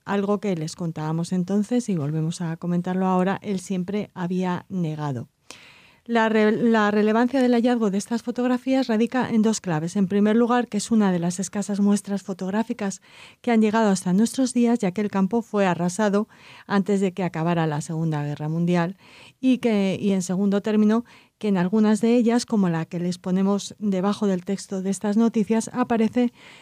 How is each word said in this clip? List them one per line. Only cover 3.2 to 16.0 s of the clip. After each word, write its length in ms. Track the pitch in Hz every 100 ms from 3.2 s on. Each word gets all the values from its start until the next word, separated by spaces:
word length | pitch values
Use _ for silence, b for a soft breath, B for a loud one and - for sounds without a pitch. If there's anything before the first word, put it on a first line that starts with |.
| 185 -
él 160 | 208 185
siempre 520 | - 185 180 208 -
había 500 | - 175 185 185 180 -
negado. 600 | 190 160 151 147 123 - _ B B B B B B
La 240 | - 233 220
re-, 220 | 220 214
la 400 | 208 233 226 208
relevancia 500 | 208 214 220 247 277
del 120 | 247
hallazgo 400 | 240 240 240 214
de 60 | 196
estas 260 | - 233
fotografías 640 | - 247 254 247 262 262 247
radica 420 | 220 233 254 -
en 100 | 226
dos 200 | 220 214
claves. 340 | 185 151 165
En 140 | 202 185
primer 260 | 202 214
lugar, 320 | 233 233 247 240
que 120 | 208
es 120 | -
una 220 | 226 202
de 80 | 180
las 180 | 170 180
escasas 400 | 190 202 196 202
muestras 460 | 202 202 196 196
fotográficas 800 | - 180 185 208 233 233 202 - B B B B
que 120 | 247
han 80 | 226
llegado 280 | 214 226 214
hasta 240 | 185 180
nuestros 400 | 185 226 - 254
días, 280 | 247 233 233
ya 100 | 185
que 100 | 185
el 120 | 208
campo 300 | 196 190 233
fue 220 | - 208
arrasado 600 | 190 165 175 180